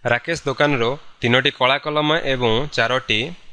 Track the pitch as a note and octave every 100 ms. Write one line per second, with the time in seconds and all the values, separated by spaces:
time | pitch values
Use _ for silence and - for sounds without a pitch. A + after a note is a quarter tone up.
0 | B2 A#2+ - E3 C#3+ B2+ D3 C3 A2+ C#3+
1 | - - A#2+ B2+ C#3+ - B2+ C#3 D3+ D3+
2 | D3+ D#3+ C#3 C3 A#2+ A2 D3 - A#2 B2+
3 | - G#2+ C#3+ F3 -